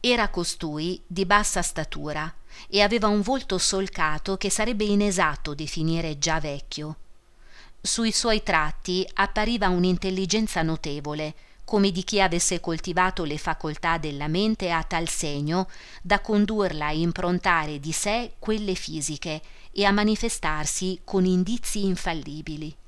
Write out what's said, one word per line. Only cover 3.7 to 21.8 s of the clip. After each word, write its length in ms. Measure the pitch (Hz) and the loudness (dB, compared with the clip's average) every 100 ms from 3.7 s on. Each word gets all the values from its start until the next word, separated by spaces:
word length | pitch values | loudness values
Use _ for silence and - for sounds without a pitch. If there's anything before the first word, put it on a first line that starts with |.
| 190 190 - 160 151 - 190 | 0 -2 0 0 2 -2 -2
che 140 | 196 | 0
sarebbe 340 | 190 214 214 | 0 0 2
inesatto 680 | 208 202 208 185 160 143 - | 4 4 4 4 2 2 -6
definire 640 | 143 151 - 160 165 165 143 | -6 -6 -2 0 0 -2 -2
già 220 | 165 160 | 0 0
vecchio. 560 | 156 143 - - 151 156 - - _ - - - - - | -2 -6 -8 -10 -10 -10 -14 -20 _ -20 -20 -20 -20 -8
Sui 320 | - - 226 | -4 0 2
suoi 300 | - 233 220 | 2 2 2
tratti 680 | 214 165 151 - - 180 185 | 4 2 2 -2 -2 -2 -2
appariva 560 | - 196 - 220 240 190 | 0 0 2 0 2 2
un'intelligenza 920 | 180 180 180 190 185 190 214 220 180 | 4 2 2 0 -2 0 0 0 0
notevole, 720 | 160 160 156 147 147 151 156 - - - - | 0 0 -4 -6 -6 -6 -6 -10 -20 -18 0
come 260 | 208 196 | 4 4
di 120 | 185 | 2
chi 160 | 185 202 | 0 4
avesse 400 | 190 170 - 175 | 4 4 2 0
coltivato 680 | - 160 - 175 185 185 156 | -2 -4 -2 2 2 0 -4
le 120 | 151 | -2
facoltà 600 | - 156 160 151 165 165 | -4 -2 -4 -2 0 0
della 280 | 156 143 147 | -2 -4 -2
mente 440 | 170 214 220 185 | 0 0 0 0
a 100 | 165 | -2
tal 260 | 156 165 165 | 0 -2 -2
segno 640 | - 156 143 147 175 185 - - - | -2 -2 -2 0 0 -2 -8 -18 -14
da 180 | 175 202 | 0 0
condurla 680 | - 208 208 220 190 151 151 | 4 2 4 2 0 0 -2
a 60 | |
improntare 840 | 156 170 170 180 180 185 170 151 147 | 0 0 0 0 2 4 2 2 -6
di 120 | 147 | -4
sé 420 | 160 208 226 240 - | -2 0 -2 -4 -8
quelle 340 | - 214 208 | -2 -2 0
fisiche 640 | 185 - 156 143 147 175 156 - - - | -4 -4 -6 -6 -6 -6 -6 -10 -18 -10
e 160 | - 202 | 2 4
a 60 | |
manifestarsi 1080 | 202 208 214 233 - 160 151 151 - 185 185 | 4 4 2 0 -2 -2 0 -2 -2 -4 -4
con 220 | - 196 185 | 0 2 4
indizi 600 | 180 180 240 - 202 | 4 2 -2 -2 0